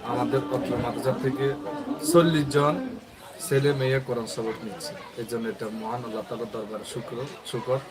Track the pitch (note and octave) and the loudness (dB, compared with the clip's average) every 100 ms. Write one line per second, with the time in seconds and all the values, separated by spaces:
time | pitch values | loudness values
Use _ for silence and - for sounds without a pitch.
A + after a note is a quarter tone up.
0 | - B2 - C3+ C3 B2+ C3 B2 A#2 - | -2 0 2 2 2 -2 0 0 0 0
1 | C3 A#2+ C#3 C3+ C#3 C#3 - - - C#4+ | 0 2 0 2 0 0 -4 -6 -4 -2
2 | - F3 E3 D#3+ C#3 C#3+ D3 E3+ C4 - | 8 8 8 4 4 4 4 2 -4 -8
3 | - - - - - C#3 C#3+ C#3 C3 C3+ | -14 -18 -18 -12 0 4 4 4 2 2
4 | C3 A#2+ A2 - A2+ A2 A2 F#2 - F#2 | 0 -4 -2 -2 -2 -2 -6 -8 -10 -10
5 | - - A2+ A#2 A2+ G2+ A2 A2 A2 B2 | -12 -10 -4 -2 -2 -4 -6 -6 -4 -4
6 | A#2+ A2 - A2+ A2+ A2+ G#2 G#2+ - - | -4 -6 -4 -6 -4 -6 -6 -8 -6 -8
7 | - A#2+ C#3+ - - - A#2+ C3+ - | -6 -6 -6 -8 -6 -6 0 0 0